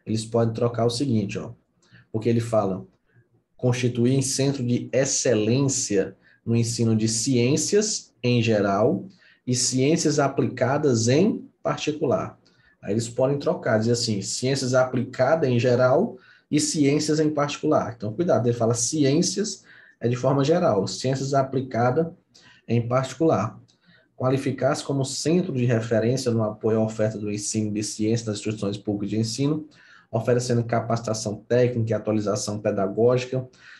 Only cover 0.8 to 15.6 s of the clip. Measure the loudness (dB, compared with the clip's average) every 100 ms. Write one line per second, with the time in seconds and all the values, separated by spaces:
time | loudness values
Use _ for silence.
0.8 | -2 0 0 0 -2 -6 -10 -16 _ _
1.8 | _ -20 _ -4 0 0 2 0 0 -2
2.8 | -8 _ _ _ _ _ _ _ 0 0
3.8 | 0 2 2 2 0 0 0 0 -2 -2
4.8 | 0 0 0 0 0 2 2 2 0 -2
5.8 | -2 0 -2 -6 _ _ -2 0 0 0
6.8 | 2 2 2 0 0 2 2 2 2 0
7.8 | 0 -4 -10 _ 0 2 4 2 2 2
8.8 | 2 0 -6 -18 _ _ -4 -2 0 2
9.8 | 2 2 2 2 2 0 -2 0 0 2
10.8 | 2 2 4 4 4 0 -8 _ -6 -4
11.8 | -6 -2 -2 -2 -4 -12 _ _ _ _
12.8 | -4 -2 -2 -2 0 0 -2 -4 0 0
13.8 | 2 0 -2 -4 -4 -4 -2 -2 0 2
14.8 | 2 0 -4 0 2 2 2 2